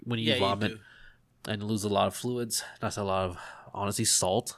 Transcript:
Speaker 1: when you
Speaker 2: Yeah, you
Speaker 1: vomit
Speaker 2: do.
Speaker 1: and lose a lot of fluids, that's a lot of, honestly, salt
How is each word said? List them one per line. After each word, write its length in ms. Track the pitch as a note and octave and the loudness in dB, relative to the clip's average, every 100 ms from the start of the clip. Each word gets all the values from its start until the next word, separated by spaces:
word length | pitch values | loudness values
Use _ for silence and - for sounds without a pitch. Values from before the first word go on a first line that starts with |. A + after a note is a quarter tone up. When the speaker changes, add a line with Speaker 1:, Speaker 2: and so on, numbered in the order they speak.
Speaker 1:
when 140 | - A#2 | -4 -2
you 80 | A2+ | 2
Speaker 2:
Yeah, 80 | |
you 60 | B2+ | 2
Speaker 1:
vomit 320 | G2+ G2+ G#2+ | 2 2 -2
Speaker 2:
do. 800 | A2 - - - _ _ _ - | -4 -14 -20 -20 _ _ _ -6
Speaker 1:
and 120 | G#2+ | -4
lose 220 | G#2 A2 | -2 0
a 40 | G#2 | 2
lot 200 | G2 G2 | 4 4
of 60 | - | 2
fluids, 460 | B2 B2 A#2 - - - | -4 -2 -2 -4 -6 -6
that's 160 | A2 - | -4 -2
a 60 | |
lot 260 | G2 F#2+ F#2 | 0 2 0
of, 80 | F#2 - - - | -4 -12 -16 -12
honestly, 320 | G2 G2 G2+ | -4 -2 0
salt 520 | A2 - F#2 G2 - | 2 4 4 2 0